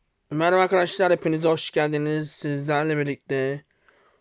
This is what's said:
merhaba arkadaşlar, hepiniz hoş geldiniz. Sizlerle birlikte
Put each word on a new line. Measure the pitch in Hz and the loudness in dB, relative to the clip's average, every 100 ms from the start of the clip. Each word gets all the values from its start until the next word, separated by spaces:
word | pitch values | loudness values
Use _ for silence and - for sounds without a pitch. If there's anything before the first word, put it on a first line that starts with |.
| _ _ _ | _ _ _
merhaba | 151 170 185 | 0 4 4
arkadaşlar, | 185 190 175 - 180 | 4 2 2 0 2
hepiniz | 170 170 160 | 2 0 0
hoş | 160 160 - | 0 0 0
geldiniz. | 160 151 151 151 151 151 | -2 0 -2 -2 -2 -6
Sizlerle | - 151 143 147 147 156 151 | -8 -6 -4 -2 -2 0 -2
birlikte | 143 135 - 135 131 143 - _ _ _ _ _ | -2 -6 -6 -4 -2 -6 -12 _ _ _ _ _